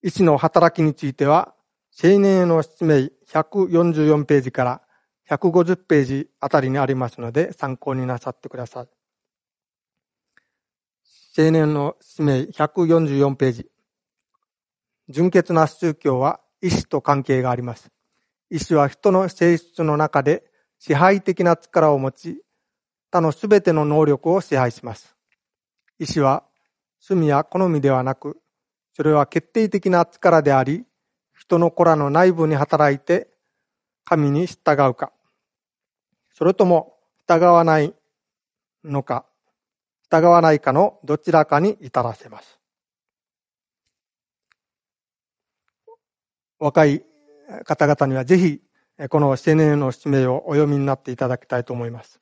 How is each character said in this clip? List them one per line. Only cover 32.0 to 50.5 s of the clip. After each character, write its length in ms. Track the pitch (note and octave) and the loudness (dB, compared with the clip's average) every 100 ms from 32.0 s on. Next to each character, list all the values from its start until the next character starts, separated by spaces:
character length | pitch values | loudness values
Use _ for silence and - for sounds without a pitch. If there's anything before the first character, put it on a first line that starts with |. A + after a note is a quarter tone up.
| C#3+ | 0
内 220 | D3 F#3 | 2 2
部 140 | E3 D#3+ | 2 -2
に 100 | D3 | -2
働 380 | C#3+ D#3 D3 | -2 0 0
い 40 | C#3 | 0
て 300 | - F3 - _ _ _ _ _ _ _ | -2 -4 -4 _ _ _ _ _ _ _
神 260 | - E3 C#3+ | -4 0 0
に 160 | C#3+ F3+ | -2 -4
従 340 | - - C#3+ C3+ | -4 -2 2 0
う 60 | |
か、 180 | B2 - _ _ _ _ _ _ _ _ _ _ _ _ | 0 -10 _ _ _ _ _ _ _ _ _ _ _ _
そ 100 | _ | _
れ 80 | E3 | -2
と 120 | F#3+ F#3+ | 2 2
も 320 | E3+ - _ _ _ _ | 2 0 _ _ _ _
従 160 | E3+ | 2
わ 200 | F3 E3+ | 4 4
な 160 | E3 D#3 | 4 2
い 140 | D3 - _ _ _ _ _ _ _ _ | 0 -8 _ _ _ _ _ _ _ _
の 180 | D#3+ C#3 | -8 -8
か、 220 | - B2+ _ _ _ _ _ _ _ _ _ | -6 -8 _ _ _ _ _ _ _ _ _
従 140 | D#3+ E3+ | 2 4
わ 160 | E3+ | 4
な 100 | E3 | 4
い 80 | D3+ | 0
か 120 | - | 0
の 280 | C3 G3+ _ | 0 0 _
ど 120 | - D3 | -8 -6
ち 160 | - | 0
ら 140 | E3 D3+ | 0 2
か 120 | D3 | 0
に 200 | F#3 G#3 | -2 -4
至 220 | C3+ - | -8 -6
ら 120 | A#2 | -6
せ 140 | A2+ - | -10 -20
ま 140 | A2 | -20
す。 180 | _ _ _ _ _ _ _ _ _ _ _ _ _ _ _ _ _ _ _ _ _ _ _ _ _ _ _ _ _ _ _ _ _ _ _ A4+ _ _ _ _ _ _ | _ _ _ _ _ _ _ _ _ _ _ _ _ _ _ _ _ _ _ _ _ _ _ _ _ _ _ _ _ _ _ _ _ _ _ -20 _ _ _ _ _ _
若 280 | D3+ E3 D3+ | -2 2 2
い 160 | C#3+ _ _ _ _ _ - | 0 _ _ _ _ _ -20
方 220 | - D#3 D3 | -10 -2 0
々 200 | D3 C3+ | 0 -2
に 80 | |
は 100 | C3 | -4
ぜ 140 | B2+ F#3 | 0 2
ひ、 220 | F3 C#3+ _ _ _ _ C#3+ | 2 -4 _ _ _ _ -4
こ 120 | D#3 | 0
の 80 | D3 | 0
青 260 | C3 - | 0 0
年 180 | D#3 D#3 | 2 2
へ 40 | D3 | 0
の 140 | C3+ | -2
使 180 | B2+ - | -6 -2
命 180 | C3+ B2+ | -2 0
を 180 | B2+ | -4
お 60 | - | -4